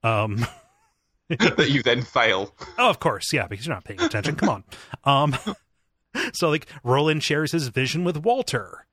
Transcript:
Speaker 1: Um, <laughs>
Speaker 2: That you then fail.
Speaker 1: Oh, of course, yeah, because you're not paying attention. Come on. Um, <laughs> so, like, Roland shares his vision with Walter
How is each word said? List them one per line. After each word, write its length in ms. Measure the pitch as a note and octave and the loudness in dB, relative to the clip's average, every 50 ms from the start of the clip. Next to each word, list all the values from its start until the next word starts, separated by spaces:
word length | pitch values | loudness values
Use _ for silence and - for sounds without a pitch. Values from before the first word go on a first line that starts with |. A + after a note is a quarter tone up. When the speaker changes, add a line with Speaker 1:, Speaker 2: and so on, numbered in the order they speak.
| - | 0
Speaker 1:
Um, 420 | A2+ A2+ G#2+ G#2+ G#2+ G#2 G#2+ A#2 - | 0 0 2 0 -2 -2 -4 -4 -6
<laughs> 40 | - - _ _ _ _ _ _ _ _ _ _ _ _ _ _ E3+ - | -6 -16 _ _ _ _ _ _ _ _ _ _ _ _ _ _ -2 2
Speaker 2:
That 300 | A3 - - - D#3 D3+ | 2 2 4 4 2 4
you 120 | C#3 C#3+ | 2 2
then 200 | A#2+ B2+ A#2 B2+ | 2 2 2 2
fail. 520 | B2 - - C#3 A#2 A2+ G2+ F#2 G2 - _ _ - - - - | 0 -2 0 2 2 4 2 0 -2 -6 _ _ -18 -14 -2 2
Speaker 1:
Oh, 120 | B3 B3 | 2 2
of 100 | F#3+ - | 2 2
course, 320 | - E3 A#2 F#2+ - - | 0 -2 -2 -2 -4 -4
yeah, 160 | - C#3+ G#2+ - | -2 -2 -2 -4
because 180 | G#2+ G2 A2+ | -6 -10 -6
you're 80 | D#3+ D3 | -8 -8
not 120 | - - | -8 -8
paying 160 | - G#2 F#2+ | -14 -6 -4
attention. 340 | F4 D#4+ - A2 G2+ - D3+ | -2 -2 -2 -2 -2 -2 -2
Come 140 | - - G3+ | 0 0 0
on. 140 | B2 F#2+ - _ - - - - - - _ | 0 0 -6 _ -20 -20 -18 -18 -18 -4 _
Um, 500 | C#3 C#3 C3+ D3 D3 C3 - - G#3+ G3 - _ _ _ _ _ | 2 4 4 4 2 0 -2 -4 -8 -10 -10 _ _ _ _ _
<laughs> 500 | _ _ _ _ _ _ C4+ E4+ D#4 - | _ _ _ _ _ _ -6 -6 -6 -4
so, 160 | - F3 D#3+ | -2 0 0
like, 160 | D3+ D#3+ - - - C#3+ _ | 0 0 -4 -8 -20 -10 _
Roland 400 | A#2+ B2+ C#3 D3 D#3 D#3 D3+ - | 2 4 4 4 4 2 2 0
shares 300 | - D3+ D3 D#3 D3 - | 0 0 0 0 0 0
his 160 | E3+ D3 B2 | -2 -2 -2
vision 340 | - - C3 B2+ - D#3 F3+ | -2 -2 -2 0 0 0 0
with 140 | F3 F3 D3+ | -2 -2 0
Walter 680 | D#3 A3 A#3+ C4+ B3 - - A#2+ G2+ F2+ - - - _ | 0 0 0 0 0 -2 -4 -4 -4 -6 -16 -20 -20 _